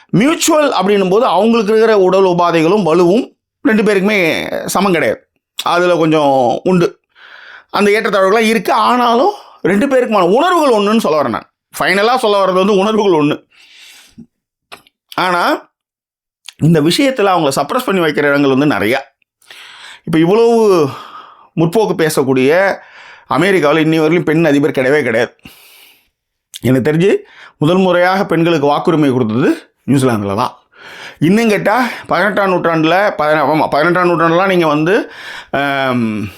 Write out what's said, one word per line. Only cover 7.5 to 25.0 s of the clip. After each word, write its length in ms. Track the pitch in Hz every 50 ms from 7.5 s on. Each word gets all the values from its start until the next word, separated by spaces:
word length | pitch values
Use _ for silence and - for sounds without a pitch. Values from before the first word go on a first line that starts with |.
| - - - _
அந்த 200 | - 185 208 202
ஏற்றத்தாழ்வுகள்லாம் 580 | 208 220 220 214 185 196 190 190 208 233 226 214
இருக்கு. 240 | 220 220 - 339
ஆனாலும் 600 | 269 226 214 226 240 247 240 240 233 240 311 403 - - - - - _
ரெண்டு 240 | - 165 202 202 277
பேருக்குமான 360 | 277 262 254 240 214 214 196
உணர்வுகள் 540 | 175 175 202 269 330 370 359 339 302 269 226 208
ஒண்ணுன்னு 220 | 202 208 220 226
சொல்ல 220 | - 143 156 151
வரேன் 60 | 135 120
நான். 220 | 104 - - - _ _ _ _ - -
ஃபைனலா 380 | 143 160 180 202 208 233 262
சொல்ல 280 | 254 233 214 208 196 190
வர்றது 200 | 185 180 185 190
வந்து 120 | 208 214
உணர்வுகள் 440 | 185 190 220 220 208 214 196 170 151
ஒண்ணு. 260 | 147 151 - - - _ _ _ _ _ - - - - - - - _ _ - - _ _ _ _ _ _ _ _ _ - - _ _ _ _ _ _ -
ஆனா 560 | 143 175 185 180 175 196 254 320 - - _ _ _ _ _ _ _ _ _ _ _ _ _ _ _ _ - - -
இந்த 220 | 143 160 170 151
விஷயத்துல 520 | 143 170 170 - 277 269 262 220 196 196 185
அவங்கள 140 | 170 156 139 131
சப்ரஸ் 300 | 151 139 - 247 254 -
பண்ணி 140 | 196 196 185 165
வைக்கிற 180 | 156 147 147
இடங்கள் 340 | 143 143 143 143 143 135 131
வந்து 180 | 131 147 151 113
நிறையா. 240 | 98 98 107 127 - - - _ _ _ _ _ _ _ _ - - - - - - - - - - _
இப்ப 140 | - 160 160
இவ்வளவு 680 | 165 175 208 233 233 233 233 226 220 208 190 170 147 131 - - - - - - - - - - - _ _
முற்போக்கு 380 | 160 165 165 170 226 208 175 -
பேசக்கூடிய 800 | - 160 156 - 160 135 131 131 131 127 139 165 185 196 190 - - - - - - - - - - _ _
அமெரிக்காவுல 520 | 120 135 175 202 190 175 147 147 156 160
இன்னி 140 | 151 160 160
வரையிலும் 260 | 160 156 156 170 175
பெண் 220 | 156 160 151 165 170
அதிபர் 260 | 151 139 143 139 135
கிடையவே 320 | 131 135 127 127 147 151